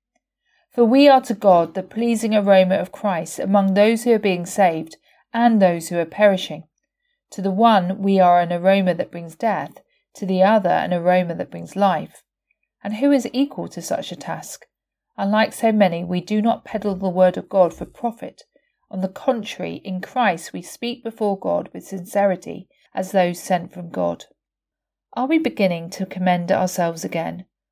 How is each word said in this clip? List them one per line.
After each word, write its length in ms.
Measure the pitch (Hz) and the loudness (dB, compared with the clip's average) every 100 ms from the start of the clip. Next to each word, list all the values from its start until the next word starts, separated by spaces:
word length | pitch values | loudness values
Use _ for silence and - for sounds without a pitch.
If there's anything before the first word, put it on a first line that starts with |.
| _ _ _ _ _ _ _ | _ _ _ _ _ _ _
For 120 | - | 2
we 220 | 226 269 285 | 4 6 8
are 140 | 262 | 6
to 140 | 262 | 4
God 400 | 202 202 175 165 | 0 4 4 4
the 100 | 190 | -4
pleasing 500 | 190 220 233 226 220 | -8 -4 -2 0 0
aroma 400 | 214 202 190 185 | 2 6 6 6
of 160 | 185 185 | 0 -4
Christ 480 | - 208 170 160 - | -6 -4 -4 -6 -6
among 360 | 190 202 190 | 0 2 2
those 280 | 190 214 226 | 4 2 2
who 100 | 240 | 2
are 60 | 220 | 2
being 280 | 208 180 175 | 0 -2 -4
saved 500 | - 185 160 156 - _ _ _ | 0 0 0 -8 -16 _ _ _
and 300 | 233 240 220 | 0 2 4
those 260 | 185 170 165 | 4 2 -4
who 100 | 175 | -4
are 60 | |
perishing. 600 | 165 - 208 185 - 156 - _ _ _ _ _ _ | -4 2 2 2 -4 -14 -18 _ _ _ _ _ _
To 100 | - | -6
the 100 | 190 | -4
one 460 | 185 233 208 175 190 | 2 4 4 2 -2
we 200 | 196 190 | 0 4
are 220 | 180 175 | 6 4
an 120 | 170 | 2
aroma 420 | 175 185 196 180 | 0 2 2 2
that 180 | 170 175 | -2 -6
brings 240 | 170 165 - | -10 -16 -6
death, 420 | 226 170 143 - _ _ _ | -4 -4 -6 -14 _ _ _
to 120 | - 185 | -10 -2
the 160 | 185 | 2
other 280 | 196 220 185 | 4 4 2
an 220 | 160 175 | 0 0
aroma 440 | 180 175 185 175 170 | -2 2 2 0 -6
that 160 | - | -10
brings 240 | 170 170 190 | -12 -10 0
life. 480 | 202 160 - _ _ _ _ _ _ _ | 0 0 -6 _ _ _ _ _ _ _
And 140 | 208 214 | -10 0
who 160 | 285 | 2
is 160 | 277 - | 2 0
equal 360 | 247 285 - 170 | -2 -4 -4 -10
to 120 | 180 | -10
such 280 | 170 175 165 | -6 -6 -8
a 60 | 175 | -12
task? 500 | - 160 - - _ _ _ _ _ - | -12 -12 -12 -18 _ _ _ _ _ -6
Unlike 360 | 196 214 220 | -2 0 0
so 180 | - 226 | 0 0
many, 320 | 214 190 170 | 2 2 0
we 160 | 175 180 | -6 -6
do 220 | - 214 | -2 -2
not 240 | 226 - - | 0 -2 -6
peddle 280 | 208 202 | -6 -6
the 140 | 185 190 | -4 -2
word 300 | 175 185 175 | 2 2 2
of 100 | - | -2
God 240 | 196 170 | 2 2
for 140 | - - | 0 -16
profit. 560 | - 240 - - - _ _ _ _ _ | -8 -8 -8 -16 -18 _ _ _ _ _
On 100 | 185 | -8
the 80 | 185 | -8
contrary, 680 | - - 240 208 - 170 - | -4 -4 -4 -6 -10 -10 -10
in 260 | - 185 | -10 -10
Christ 500 | - 254 220 165 - | -6 -2 0 -2 -6
we 80 | 180 | -14
speak 420 | - - 240 233 | -14 -10 -10 -8
before 360 | 226 220 208 196 | -10 -4 -4 -4
God 320 | 185 175 - | -2 -4 -4
with 120 | 180 | -14
sincerity, 840 | - 190 175 202 202 185 165 - - _ _ | -14 -14 -6 -2 0 -2 -8 -16 -18 _ _
as 180 | - 185 | -10 -2
those 300 | 196 175 175 | 0 0 -2
sent 300 | - 175 175 | -4 -4 -4
from 160 | 180 170 | -16 -12
God. 380 | 185 175 170 - _ _ _ _ _ _ _ _ | -4 -4 -6 -14 _ _ _ _ _ _ _ _
Are 120 | - 262 | -6 -2
we 120 | 320 | 0
beginning 500 | 294 - 190 170 170 | 0 0 -2 -2 -8
to 120 | - | -10
commend 480 | 190 180 185 180 175 | -8 -4 0 0 0
ourselves 500 | - 180 - 170 165 | 0 0 -2 -4 -4
again? 440 | 180 170 165 170 - _ _ | -8 -6 -8 -10 -16 _ _